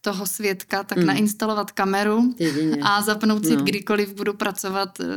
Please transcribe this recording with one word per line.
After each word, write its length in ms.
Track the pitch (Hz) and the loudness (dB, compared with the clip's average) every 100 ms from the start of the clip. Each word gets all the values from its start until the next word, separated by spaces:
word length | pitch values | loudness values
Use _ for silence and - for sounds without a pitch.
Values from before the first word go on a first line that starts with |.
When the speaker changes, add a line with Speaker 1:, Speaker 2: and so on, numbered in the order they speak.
Speaker 1:
toho 260 | - 190 196 | -4 -4 -6
svědka, 580 | - 208 190 - 196 | -4 -4 -4 -4 -6
tak 140 | 196 - | -4 0
Speaker 2:
Hmm. 80 | 175 | 2
Speaker 1:
nainstalovat 640 | 165 208 208 220 214 202 | 4 2 0 -2 -2 -4
kameru 640 | - 196 196 208 214 240 240 | -2 0 2 2 4 2 2
Speaker 2:
Jedině. 380 | 165 143 160 147 | 0 0 0 2
Speaker 1:
a 200 | 190 202 | 2 2
zapnout 440 | 208 208 214 214 208 | 2 0 2 2 2
si, 100 | 151 | 2
Speaker 2:
No. 60 | |
Speaker 1:
kdykoliv 520 | 139 202 196 208 202 | 2 -2 0 0 0
budu 200 | 202 208 | -2 -4
pracovat, 680 | 208 208 190 196 190 190 - | -2 -4 -4 -4 -2 -4 -4
eh, 40 | 175 | -6